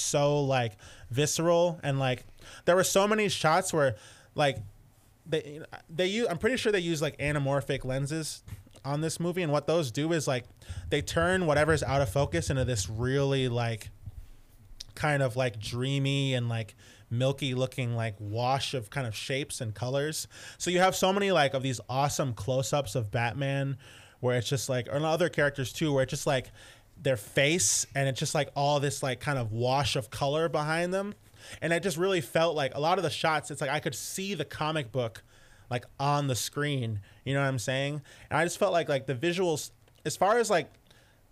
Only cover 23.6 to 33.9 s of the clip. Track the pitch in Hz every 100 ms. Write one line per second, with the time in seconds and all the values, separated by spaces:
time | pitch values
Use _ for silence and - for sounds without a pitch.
23.6 | 139 135 - - - - 190 123 113 139
24.6 | - 127 117 143 156 160 170 - 147 -
25.6 | 127 - 160 139 131 147 - 131 113 -
26.6 | - - - - 139 123 - - 143 170
27.6 | - - - 143 135 127 151 160 143 -
28.6 | 143 147 139 139 139 123 - 139 113 110
29.6 | 123 135 143 143 - - 139 151 165 156
30.6 | 151 160 175 185 202 202 - - - -
31.6 | 151 170 180 151 190 185 - 165 165 151
32.6 | 135 143 151 190 165 - 165 151 147 147
33.6 | 143 151 170